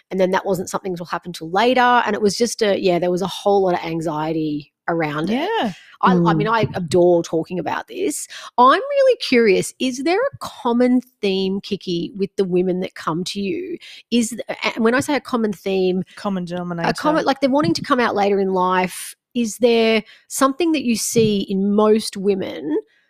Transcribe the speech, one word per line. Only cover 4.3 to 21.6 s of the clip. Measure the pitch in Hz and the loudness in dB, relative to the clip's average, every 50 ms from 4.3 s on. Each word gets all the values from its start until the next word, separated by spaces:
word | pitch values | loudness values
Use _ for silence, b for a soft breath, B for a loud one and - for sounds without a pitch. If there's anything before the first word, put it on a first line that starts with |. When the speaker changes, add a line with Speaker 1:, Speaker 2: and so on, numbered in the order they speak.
| 165 160 156 156 147 147 147 _ _ _ _ | -2 -2 -2 -4 -4 -6 -8 _ _ _ _
Speaker 1:
around | - 170 165 165 151 143 151 160 185 | -4 -2 -2 -2 -2 -2 -4 -2 -2
it. | 220 254 311 403 | -2 -2 -2 -2
Speaker 2:
Yeah. | 453 440 294 214 170 B B B B B | -2 -2 -2 -4 -6 B B B B B
Speaker 1:
I, | - 226 185 | 2 4 4
I | |
Speaker 3:
Mm. | 175 170 165 165 | 4 4 4 2
Speaker 1:
mean, | 156 - | 2 2
I | 214 226 226 220 214 - | 0 0 0 0 0 -2
adore | 196 180 151 - 180 175 180 175 170 170 | -4 -4 0 4 4 6 6 6 4 2
talking | - - 165 165 - 180 180 | 0 -2 -4 -2 -4 -6 -6
about | - - - - - | -4 -4 -6 -6 -8
this. | - 240 - - - - - - B B B B B B | -8 -8 -6 -4 -4 -4 -6 -10 B B B B B B
I'm | - 247 262 302 370 | 4 6 6 6 4
really | 508 554 571 554 539 539 480 | 2 0 2 2 4 2 2
curious, | - - - - 233 233 214 185 180 175 - - - | 0 -2 2 2 4 6 6 4 4 2 -2 -6 -6
is | 254 262 247 254 262 | -4 -4 -4 -2 -2
there | 320 349 403 | 0 0 0
a | 523 554 - - | 0 -2 -4 -8
common | - - - - - 254 233 240 247 254 247 254 - _ _ _ | -14 -14 -10 -6 -2 0 2 4 4 4 4 2 0 _ _ _
theme, | - 202 190 190 190 190 190 202 | -2 -2 0 0 0 -2 -2 -4
Kiki, | - - 208 180 - 185 175 170 170 - - | -6 -6 -6 -6 -4 -4 -4 -2 -4 -4 -4
with | 196 196 196 _ | -4 -6 -4 _
the | - 196 | -2 0
women | 180 180 180 185 185 180 180 | 2 2 2 2 2 0 -2
that | 185 - - | -4 -6 -8
come | - - 185 160 170 180 | -8 -6 -4 -4 -4 -4
to | - - 202 | -6 -6 -6
you? | 202 196 - - - - - - B B B B B - | -4 -4 -4 -6 -8 -8 -10 -12 B B B B B -2
Is | 220 240 233 214 | 0 0 0 0
th-, | 240 208 - - 196 - - 220 - | -4 -8 -10 -10 -8 -4 -4 -4 -2
and | - 220 | 0 0
when | 226 240 | 2 2
I | 254 | 2
say | 277 - 294 | 0 0 -2
a | 247 | -4
common | - - - 233 220 214 | -2 -2 -2 -2 0 -2
theme, | 202 - - 196 190 190 185 185 180 190 175 b b | -2 -4 -4 -2 0 0 2 0 0 -2 -4 b b
Speaker 2:
Common | b - 208 196 185 180 | b -6 -4 -4 -4 -6
denominator. | 165 175 180 180 175 175 170 165 - | -6 -6 -6 -6 -6 -6 -4 -2 -2
Speaker 1:
a | 170 | -2
common, | - - 302 302 320 - | -2 0 0 0 0 2
like, | 285 269 - | 0 0 0
they're | - 262 | 0 0
wanting | 254 285 311 339 320 | 2 2 2 0 0
to | - | -2
come | - - 285 247 | -2 -2 0 0
out | 240 214 - | 0 0 0
later | 208 196 202 202 196 | 0 0 2 2 2
in | 196 190 190 | 0 0 0
life. | 185 180 185 185 185 185 180 - - - - - _ _ _ - | 2 2 2 2 2 0 -2 -4 -10 -14 -16 -18 _ _ _ -4
Is | 247 240 220 - | -4 -4 -4 -2
there | - 226 240 233 226 226 226 226 220 208 b b b b b | 0 2 4 4 4 4 2 2 0 -2 b b b b b
something | - - 269 269 269 - 359 330 | -4 0 0 0 0 0 0 0
that | 311 285 - | 0 0 0
you | 247 226 | 0 -2
see | 202 - - - 233 220 214 208 196 | -2 -2 0 2 2 4 4 2 0
in | 196 - 196 190 | -2 -2 -2 0